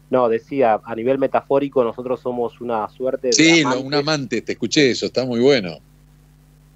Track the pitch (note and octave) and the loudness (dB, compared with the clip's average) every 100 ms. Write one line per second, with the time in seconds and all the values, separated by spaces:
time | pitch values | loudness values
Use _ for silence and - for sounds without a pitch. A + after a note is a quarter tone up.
0 | _ B2+ A#2+ A2+ - C#3 A#2+ G#2+ - A2+ | _ 2 2 0 -2 0 2 2 -2 -4
1 | A#2 C3+ C3+ A#2 - C#3 C#3+ C3+ A#2 G#2+ | -2 0 0 -2 0 -2 0 0 0 -2
2 | B2 B2 B2+ B2 A#2 - B2 A2+ G#2+ - | -8 -6 -6 -6 -6 -6 -6 -6 -6 -6
3 | B2+ C3 B2+ A#2+ D#3+ E3 C#3 B2 C3 D3 | -6 -4 0 2 4 4 2 -2 -2 -2
4 | C#3+ D3+ C3 A2+ - A#2 A2 D#3 C3+ G#2+ | -2 -4 -4 -6 -6 -6 -2 2 2 2
5 | G2 - B2+ A#2 C3 C3+ F2+ D2+ - _ | -4 -4 -2 2 4 4 0 -10 -18 _
6 | _ _ _ _ _ _ _ | _ _ _ _ _ _ _